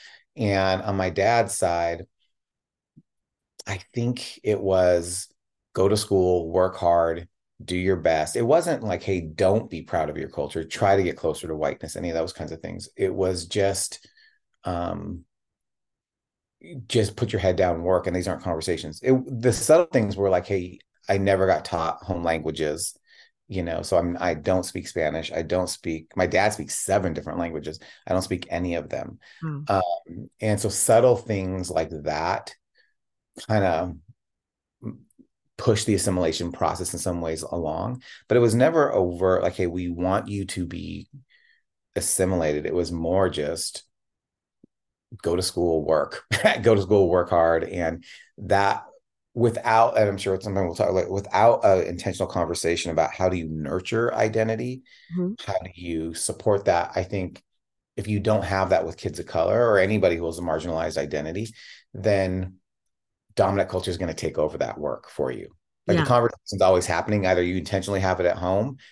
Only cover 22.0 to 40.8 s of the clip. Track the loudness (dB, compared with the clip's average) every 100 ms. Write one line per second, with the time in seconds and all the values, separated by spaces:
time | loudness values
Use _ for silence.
22 | -6 -4 0 -2 -2 -2 -2 -2 -6 -10
23 | _ -20 -20 _ _ -6 -4 -4 0 2
24 | 2 -2 -2 -2 0 0 0 -8 -8 -4
25 | -2 -2 -6 -6 -2 -2 -2 -6 -6 -8
26 | -8 -2 0 2 2 0 -6 -8 0 0
27 | 0 -4 -6 -6 -6 -6 -10 -12 -18 -20
28 | -4 -2 -2 -6 -4 -4 -2 -4 -6 -8
29 | -10 -14 -20 -14 -10 -10 -2 0 0 -4
30 | -6 -14 -16 _ -2 0 -2 0 4 6
31 | 6 4 0 -4 -2 -4 -4 -2 -4 -4
32 | -4 -2 0 -2 -4 -18 _ _ _ _
33 | _ _ _ -20 -2 2 2 0 -2 -8
34 | -16 -20 _ _ _ _ _ _ -14 -14
35 | _ _ _ _ _ -4 0 2 2 0
36 | 2 0 0 -2 -6 -2 -2 -2 -6 -6
37 | -4 -4 -4 -6 -6 -6 -4 -4 -6 -8
38 | -12 -20 _ 4 4 6 4 4 2 2
39 | 0 2 2 2 2 0 -2 -2 -6 -4
40 | 0 0 -2 -6 -6 -6 -6 -8